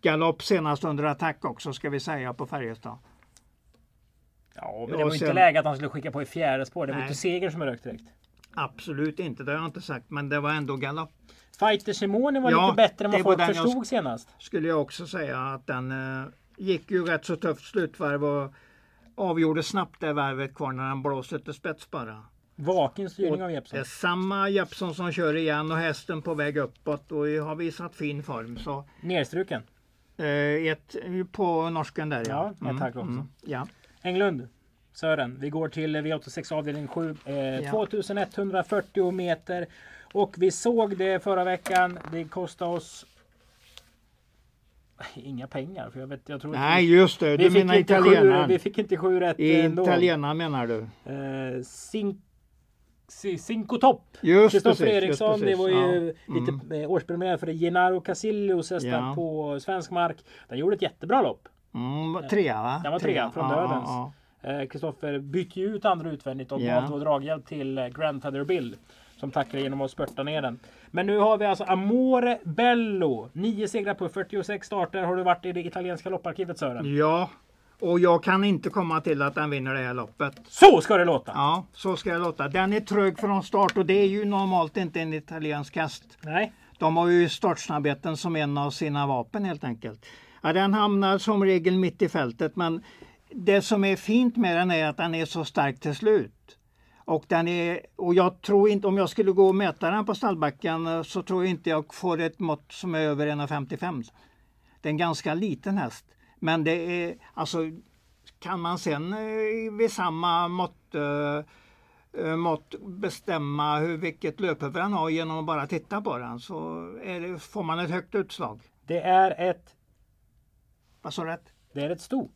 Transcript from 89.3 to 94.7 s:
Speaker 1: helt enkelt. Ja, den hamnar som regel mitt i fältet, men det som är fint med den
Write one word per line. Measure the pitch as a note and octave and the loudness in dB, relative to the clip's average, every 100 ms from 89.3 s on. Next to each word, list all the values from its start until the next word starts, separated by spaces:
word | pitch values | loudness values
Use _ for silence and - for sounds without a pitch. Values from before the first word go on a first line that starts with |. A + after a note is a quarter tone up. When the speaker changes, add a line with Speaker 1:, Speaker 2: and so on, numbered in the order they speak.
| G#3+ G3 | -4 -4
Speaker 1:
helt | C#3+ | -4
enkelt. | C#3 A2+ A#2 G#2+ - - - - | -6 -8 -10 -14 -20 -20 -20 -8
Ja, | D#3 | 0
den | E3+ G3 | 2 2
hamnar | G#3+ G#3 G3+ G3 F#3+ | 4 4 4 2 2
som | G#3+ G#3 | 2 2
regel | G3 F#3 E3 F#3 | 4 4 2 2
mitt | F#3 - | 0 0
i | F3 | 0
fältet, | F3 C3 A#2 D#3+ F#3 | 0 -4 -2 -6 -2
men | E3+ E3 - - - _ _ C4 | -4 -4 -8 -20 -20 _ _ -2
det | F3 G3 | 4 4
som | - G#3+ | 4 2
är | G3 F#3+ | 2 0
fint | - A3+ B3 A#3 | 2 4 4 2
med | G3 E3+ | 2 2
den | F3+ | 2